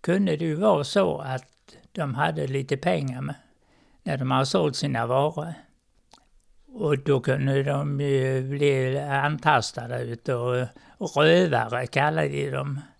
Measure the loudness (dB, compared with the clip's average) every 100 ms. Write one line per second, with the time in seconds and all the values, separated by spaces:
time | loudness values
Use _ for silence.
0 | 0 0 2 0 -2 2 4 4 2 2
1 | 2 0 -6 -8 -10 _ _ -20 _ -6
2 | -4 0 0 0 -2 -4 -2 -2 0 0
3 | -2 -6 -8 -10 _ _ _ _ _ _
4 | -6 -2 0 2 2 2 2 0 -2 -2
5 | 2 2 2 0 -8 -10 -18 _ _ _
6 | _ _ _ _ _ _ _ -6 0 0
7 | 2 2 2 0 2 0 0 -2 -2 -2
8 | 0 0 0 -2 -4 0 2 2 0 -2
9 | -2 -2 0 0 4 4 2 -8 -8 -8
10 | -8 -8 -4 -2 0 -2 -2 -8 -20 -10
11 | -4 2 6 6 4 2 0 -4 -2 0
12 | 2 2 -2 -2 -4 -4 -6 -8 -12 _